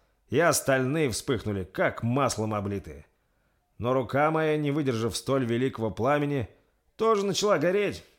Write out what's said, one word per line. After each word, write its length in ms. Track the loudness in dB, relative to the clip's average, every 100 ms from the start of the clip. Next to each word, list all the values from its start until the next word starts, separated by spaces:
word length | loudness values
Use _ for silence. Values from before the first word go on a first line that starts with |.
| _ _ _
и 100 | 2
остальные 720 | 2 2 2 2 2 0 -2
вспыхнули, 540 | -2 -2 -2 -2 -4
как 400 | -4 -2 -2 0
маслом 500 | -2 2 0 0 -4
облитые. 540 | -4 -4 -6 -8 -16 -20 _ _ _ _ _ _ -6
Но 160 | -2
рука 360 | 0 0 0 2
моя, 280 | 2 0 0
не 140 | 0
выдержав 440 | 0 0 0 -2 -4
столь 300 | -2 0 0
великого 440 | 0 -2 -2 -4
пламени, 600 | -2 0 0 0 -2 -4 _ _ _ _ -2
тоже 280 | 2 2 2
начала 320 | 0 2 4
гореть, 460 | 2 2 0 -4 -14